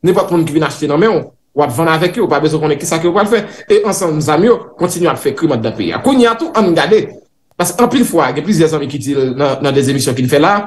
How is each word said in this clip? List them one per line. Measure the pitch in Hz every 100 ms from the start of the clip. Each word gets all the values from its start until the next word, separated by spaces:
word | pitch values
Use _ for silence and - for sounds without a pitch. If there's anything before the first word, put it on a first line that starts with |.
Nenpòt | 175 185 180
moun | 175
ki | 160 147
vin | 151
achte | - 147
nan | 147
men, | 214 180 127 _ _
w | 139
ap | 147
vann | 120 165
avèk | 160 180 240
yo, | 185
pa | 147
bezwen | 151 151
konnen | 151 143
ki | -
sa | 165
ki | 170
yo |
pral | 180 202
fè. | 226 208 - -
E | 208 208
ansanm | 190 180 156
zam | 143 151
yo, | 208 233 - -
kontinye | 156 170 170
ap | 131
fè | - -
krim | 160
an | 127
dan | 110 -
peyi. | 90 82
Kounye | - 269 233
a | 226
tou, | 330 214
an | 196 160
gade. | 147 214 - - _ _ _ _
Paske | 175 -
anpil | 240 254
fwa, | 240 170 131
gen | 147
plizyè | 151 180 156
zanmi | 156 143
ki | 139
di | 117
nan, | 135 131 127 143 135
nan | -
de | 135 131
zemisyon | 135 139 120
ki | 127
n |
fè | 143
la | 160 202